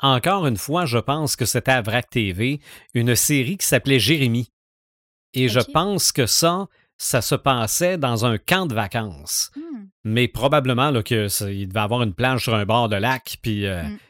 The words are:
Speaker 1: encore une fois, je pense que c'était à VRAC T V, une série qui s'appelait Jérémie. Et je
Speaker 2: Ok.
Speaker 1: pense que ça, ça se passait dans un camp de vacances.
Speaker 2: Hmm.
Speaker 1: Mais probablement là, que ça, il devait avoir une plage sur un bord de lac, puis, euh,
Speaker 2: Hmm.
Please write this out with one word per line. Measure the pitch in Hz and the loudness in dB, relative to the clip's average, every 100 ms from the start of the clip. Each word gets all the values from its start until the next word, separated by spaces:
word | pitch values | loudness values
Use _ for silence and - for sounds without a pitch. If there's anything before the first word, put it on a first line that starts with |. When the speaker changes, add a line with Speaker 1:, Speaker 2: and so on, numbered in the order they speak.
Speaker 1:
encore | 139 127 165 196 151 | 2 2 2 0 0
une | 107 | -2
fois, | - 165 160 | -2 -2 0
je | 117 | 0
pense | 120 147 151 - | 0 -2 -2 -2
que | 120 | -2
c'était | 120 - | 0 2
à | 131 | 0
VRAC | 107 117 - | 2 -2 -2
T | 127 104 | -2 -2
V, | 90 123 147 - - _ 123 | 0 -2 -4 -10 -20 _ -2
une | 117 117 | 2 2
série | - 143 123 196 | 2 2 0 -2
qui | - | 0
s'appelait | 127 135 135 | 0 4 2
Jérémie. | 98 156 131 117 120 _ _ _ _ _ _ _ _ | 4 2 2 0 -4 _ _ _ _ _ _ _ _
Et | 131 127 | -2 2
je | 117 | 2
Speaker 2:
Ok. | 117 | 2
Speaker 1:
pense | 160 190 190 - | 0 0 0 0
que | - 113 | 0 2
ça, | - 165 180 196 _ _ - | 2 2 0 -6 _ _ -10
ça | - 127 | -2 0
se | - 135 | 0 0
passait | 139 123 113 - 175 185 | 2 2 0 0 0 0
dans | 131 117 120 | 0 2 0
un | 107 | 0
camp | - 185 180 | 0 0 0
de | |
vacances. | 110 101 117 110 82 78 - - 277 | -2 -2 -4 -6 -10 -8 -6 -6 -8
Speaker 2:
Hmm. | 330 254 196 _ | -12 -12 -14 _
Speaker 1:
Mais | 107 113 123 | -2 0 0
probablement | - 135 151 131 120 143 | 2 2 2 2 0 2
là, | 123 | 0
que | 101 117 104 | 0 0 0
ça, | - 101 | -4 -4
il | 98 98 | -6 -4
devait | 101 | -2
avoir | 104 120 | 0 0
une | 113 90 | -2 0
plage | 123 127 | 0 0
sur | - 110 | 0 0
un | 101 | 2
bord | 117 117 | 2 2
de | 101 | 0
lac, | 117 131 - - | 0 -2 -6 -8
puis, | 117 104 98 | -4 -2 -2
euh, | 90 | -4
Speaker 2:
Hmm. | 80 202 | -6 -10